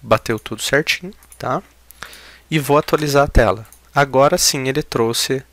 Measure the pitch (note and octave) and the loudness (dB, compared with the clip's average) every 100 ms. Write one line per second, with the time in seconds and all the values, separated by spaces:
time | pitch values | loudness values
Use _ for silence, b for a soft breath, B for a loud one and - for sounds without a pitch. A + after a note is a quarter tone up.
0 | A2 A2 - A2+ - A2 - C#3 D#3 - | 0 -2 0 -6 -6 -10 -2 -2 0 -6
1 | F3+ G#3+ _ - A#2+ C3+ - _ _ B | -6 -20 _ -10 -6 -6 -8 _ _ B
2 | B B B B B D#3 C3+ C#3+ - D#3 | B B B B B -4 2 0 2 -2
3 | D3+ C#3 C#3+ - A2 F#2+ A2 _ _ - | 2 2 4 4 4 0 -6 _ _ -2
4 | C#3 C3 C#3 F3+ - D3 C3 C#3 - C3 | 0 4 2 2 0 -2 -2 -4 -4 -2
5 | A2+ A#2 - C3+ - | -2 -2 -4 -6 -8